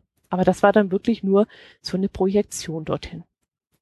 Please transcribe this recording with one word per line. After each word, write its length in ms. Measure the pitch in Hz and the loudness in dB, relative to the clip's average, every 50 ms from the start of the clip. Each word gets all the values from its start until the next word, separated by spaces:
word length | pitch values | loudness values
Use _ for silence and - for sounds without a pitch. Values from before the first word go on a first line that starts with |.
| _ _ _ _ _ _ | _ _ _ _ _ _
Aber 140 | - 180 185 | -4 0 0
das 180 | 185 185 - | 0 2 4
war 100 | - 202 | 4 4
dann 200 | 202 214 208 185 | 6 4 2 2
wirklich 320 | 180 208 - - 226 - - | 0 -2 -2 -2 -4 -2 0
nur 240 | 190 196 196 214 - - - - - _ _ | 2 2 2 2 0 -4 -14 -20 -20 _ _
so 140 | - - - | -10 -8 -4
eine 120 | 185 190 196 | -4 -4 -4
Projektion 760 | - - 190 196 190 202 208 - - - - - 160 160 156 | -2 -2 -2 0 0 0 -2 -2 -6 -12 -10 -8 -8 -8 -6
dorthin. 400 | 160 139 - - - - 165 170 _ _ _ _ _ _ _ _ _ _ _ | -6 -6 -6 -6 -10 -16 -16 -18 _ _ _ _ _ _ _ _ _ _ _